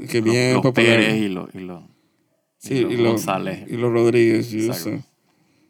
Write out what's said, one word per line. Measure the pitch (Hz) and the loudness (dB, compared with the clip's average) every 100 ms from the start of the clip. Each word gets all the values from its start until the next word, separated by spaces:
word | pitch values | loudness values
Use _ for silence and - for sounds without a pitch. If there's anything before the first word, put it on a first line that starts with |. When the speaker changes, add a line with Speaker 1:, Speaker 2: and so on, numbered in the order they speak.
| - | -6
Speaker 1:
Que | 120 | -2
Speaker 2:
los, | |
Speaker 1:
bien | 113 120 127 | 2 2 2
Speaker 2:
los | 113 | 2
Speaker 1:
popular. | 135 120 113 113 | 2 2 4 4
Speaker 2:
Pérez | 110 110 | 2 0
y | 104 | -2
los, | 92 87 | -6 -10
y | 95 | -12
los, | 90 87 | -14 -14
y | 80 _ _ _ _ _ _ _ | -18 _ _ _ _ _ _ _
Speaker 1:
Sí, | - 131 | -4 -2
Speaker 2:
los | 117 | 0
Speaker 1:
y | 120 | 2
los, | 117 | 2
Speaker 2:
González. | 113 101 95 95 95 - | 0 -2 -4 -4 -8 -8
Speaker 1:
y | 120 | -4
los | 120 | 0
Rodríguez, | 117 117 120 117 110 117 | 2 4 4 4 2 0
yo | 110 113 | -4 -2
Speaker 2:
Exacto. | 87 107 113 | -4 -6 -8
Speaker 1:
sé. | - _ _ _ _ _ _ | -10 _ _ _ _ _ _